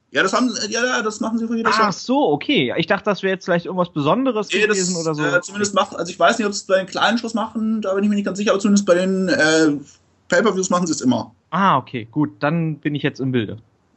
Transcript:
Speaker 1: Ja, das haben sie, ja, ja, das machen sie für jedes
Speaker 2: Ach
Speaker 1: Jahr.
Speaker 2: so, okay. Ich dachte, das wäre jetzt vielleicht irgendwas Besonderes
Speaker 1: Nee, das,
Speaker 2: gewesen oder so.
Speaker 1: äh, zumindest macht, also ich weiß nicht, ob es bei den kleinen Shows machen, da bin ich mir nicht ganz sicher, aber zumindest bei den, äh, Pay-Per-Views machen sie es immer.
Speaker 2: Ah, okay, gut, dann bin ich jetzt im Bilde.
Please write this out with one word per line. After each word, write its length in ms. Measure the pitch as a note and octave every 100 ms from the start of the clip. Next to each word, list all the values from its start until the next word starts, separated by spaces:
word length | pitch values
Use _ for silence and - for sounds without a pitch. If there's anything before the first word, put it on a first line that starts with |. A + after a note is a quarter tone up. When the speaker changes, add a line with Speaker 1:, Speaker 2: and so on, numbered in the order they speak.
| _
Speaker 1:
Ja, 120 | C#3
das 80 | F#3
haben 180 | A3 B3+
sie, 220 | G#3+ G#3+
ja, 140 | A3+ B3
ja, 160 | B3+
das 180 | G#3+ G#3+
machen 180 | A3 A3+
sie 100 | A3+
für 100 | A#3
jedes 160 | A3+ G#3+
Speaker 2:
Ach 40 |
Speaker 1:
Jahr. 120 | A3
Speaker 2:
so, 380 | - - C4+ B3
okay. 420 | D3 - C4+ B2 G#2+
Ich 100 | E3+
dachte, 160 | G3 -
das 180 | F#3+
wäre 100 | F#3+
jetzt 100 | F#3
vielleicht 220 | - F3 D#3+
irgendwas 240 | F#3 F3
Besonderes 560 | D3+ C#3+ G3+ C4+ G#3+ G3+
Speaker 1:
Nee, 120 | F#3 G#3+
das, 100 | G3+
Speaker 2:
gewesen 180 | F3+ F3+
oder 180 | E3 D3+
so. 80 | D3
Speaker 1:
äh, 160 | C#3+
zumindest 320 | - - G2+ C3+
macht, 180 | G3 -
also 140 | F3
ich 80 | -
weiß 200 | E3+ A#3
nicht, 80 | G#3
ob 60 |
es 100 | G3+
bei 140 | - F#3+
den 80 | F#3
kleinen 300 | - F#3 A#3
Shows 160 | A#3
machen, 480 | A3 G#3+ A3+ A3 A3
da 120 | G3+
bin 100 | G3 G#3
ich 40 |
mir 60 | G3+
nicht 80 | G3
ganz 120 | F#3
sicher, 140 | G#3
aber 80 | F#3
zumindest 240 | G#3+ G3+ G3
bei 100 | F3
den, 320 | F#3 F#3+ F#3
äh, 440 | - D#3 D#3+ D#3+ C#3+ - _ _ _ _
Pay-Per-Views 400 | F3+ G#3+ F#3 F#3
machen 180 | F3 F3
sie 60 |
es 80 | D3+
immer. 320 | B2 A#2+ - _ _
Speaker 2:
Ah, 280 | E3 G3 C#3+
okay, 280 | A#2 B2+ A2
gut, 220 | D3+ D3 -
dann 380 | C#3+ E3+ D#3+ D3+
bin 180 | D3+ C#3+
ich 80 |
jetzt 160 | C#3+ -
im 120 | C3
Bilde. 240 | B2+ G2+ G#2 _ _ _